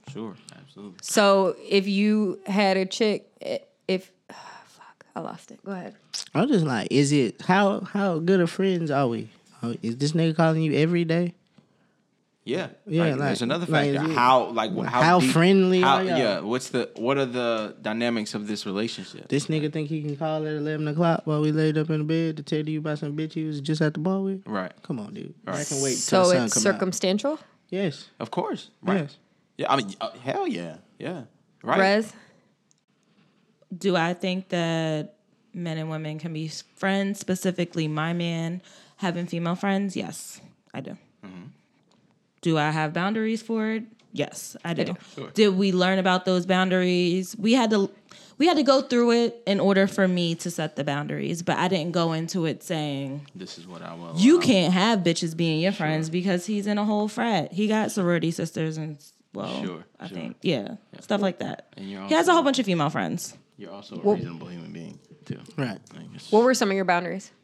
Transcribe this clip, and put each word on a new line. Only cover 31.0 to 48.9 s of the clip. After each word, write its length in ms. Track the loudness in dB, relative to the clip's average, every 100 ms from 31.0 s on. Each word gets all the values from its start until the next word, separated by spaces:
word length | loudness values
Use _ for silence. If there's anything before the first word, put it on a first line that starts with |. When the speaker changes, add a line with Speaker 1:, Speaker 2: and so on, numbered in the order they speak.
| -10 -10 -14 _ _ _
Speaker 1:
Right. 160 | 0 4
Speaker 2:
Rez? 340 | 6 4 0 -12 -20 _ _ _ _ _ _ _ _ _ _ _ _ _ _ -4
Speaker 4:
Do 180 | 0 2
I 180 | 0
think 360 | 0 -4 -4 -4
that 640 | -2 0 0 0 -2 -6 _ _ _ _
men 240 | -8 -6 -6
and 120 | -6
women 280 | -6 -8 -8
can 160 | -8
be 140 | -8 -8
s-, 160 | -10 -18 _
friends, 440 | 0 0 0 -4
specifically 680 | -4 -2 -2 -2 -4 -2 -2
my 260 | -2 -2
man 480 | -2 -2 -2 -4 -6 -12 -20 -20 _
having 320 | -4 -4 -6
female 280 | -4 -2 -2
friends? 400 | 0 0 -2 -4
Yes, 460 | -8 -12 -16 -18 -20 _ _
I 80 | -12
do. 160 | -12 -14 _ _
Speaker 1:
Mm-hmm. 200 | -20 -18 -18 -20 _ _ _ _ _ _ _ _
Speaker 4:
Do 160 | 0 0
I 120 | 0
have 220 | 0 -2
boundaries 480 | -2 -2 -2 -2 -4
for 280 | -4 -4 -2
it? 120 | -4 -8 _ _
Yes, 420 | -6 -6 -8 -16 -10 -6
I 80 |
do. 80 | -4
Speaker 2:
I 40 | -4
do. 100 | -6 -12
Speaker 1:
Sure. 160 | -14 -8
Speaker 4:
Did 160 | 2 4 4
we 140 | 2
learn 260 | 2 2 2
about 240 | 2 2 2
those 200 | 0 2
boundaries? 880 | 2 4 2 2 2 2 0 -4 -2
We 140 | 2
had 160 | 4 4
to, 200 | 2 0 -4 _ -20 -20 _
we 80 | 2
had 80 | 4
to 60 |
go 180 | 4 4
through 300 | 4